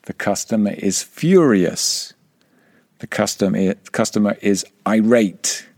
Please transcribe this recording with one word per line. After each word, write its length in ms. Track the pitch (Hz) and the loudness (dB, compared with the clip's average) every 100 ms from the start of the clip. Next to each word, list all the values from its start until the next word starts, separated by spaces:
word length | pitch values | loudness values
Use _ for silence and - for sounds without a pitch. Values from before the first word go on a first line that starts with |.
the 100 | - | -16
customer 600 | 98 - 98 - 110 104 | -8 -4 -4 -4 -2 -2
is 300 | - 101 95 | -2 -4 -4
furious. 1120 | - - 156 185 151 104 85 - - - - _ _ _ _ _ _ _ _ _ | -8 -4 2 4 6 4 2 -2 -6 -6 -10 _ _ _ _ _ _ _ _ _
The 80 | - | -10
custom-, 680 | - 107 - 98 101 95 - - | -4 -4 0 -2 0 -2 -2 -8
customer 440 | - 110 110 104 98 | -4 -2 0 -2 0
is 240 | 104 98 - _ - | -2 -2 -4 _ -2
irate. 800 | 110 110 120 104 82 - - - | 0 4 2 2 -2 -8 -8 -12